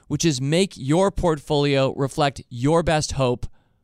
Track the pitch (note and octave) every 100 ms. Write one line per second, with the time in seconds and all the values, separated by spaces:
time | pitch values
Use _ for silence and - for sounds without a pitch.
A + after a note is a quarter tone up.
0 | - D3 E3+ B2+ C#3 E3 G3 - C3 E3
1 | F#3+ - F3+ D#3 - D3 C#3+ C#3 C3+ -
2 | C3+ - C#3+ - - A#2+ C3+ E3+ E3+ D#3
3 | - C3+ B2+ B2 - - _ _